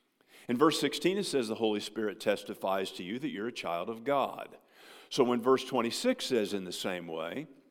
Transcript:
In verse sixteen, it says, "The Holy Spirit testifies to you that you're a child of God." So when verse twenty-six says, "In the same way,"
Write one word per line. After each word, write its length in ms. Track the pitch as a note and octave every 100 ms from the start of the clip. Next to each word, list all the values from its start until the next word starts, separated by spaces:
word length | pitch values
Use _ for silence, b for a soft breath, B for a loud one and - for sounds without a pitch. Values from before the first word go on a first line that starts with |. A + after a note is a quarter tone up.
| _ _ B B B
In 80 | A#2+
verse 220 | D#3 D3+
sixteen, 380 | C#3+ - E3+ G3
it 80 | F#3+
says, 220 | C3+ A2
"The 80 | G#2+
Holy 240 | A2 G#2+
Spirit 400 | - A2+ G#2+ F#2
testifies 720 | A2 G2+ - G2 G2 G2 F#2+
to 100 | -
you 160 | F2+ B2+
that 100 | D3
you're 180 | G3 D#3+
a 40 |
child 380 | A#2+ F2 E2+ F#2+
of 140 | A2+
God." 540 | A#2 C#3 A2 F2+ - - _ B B B B
So 140 | -
when 180 | B2 B2
verse 220 | A#2+ C3
twenty-six 640 | - C3 A#2 - B3 B3 -
says, 280 | B2 G2
"In 120 | G2 F2+
the 60 |
same 360 | - G#2+ F2+ E2+
way," 400 | D#2+ E2 G#2 D#3+ - _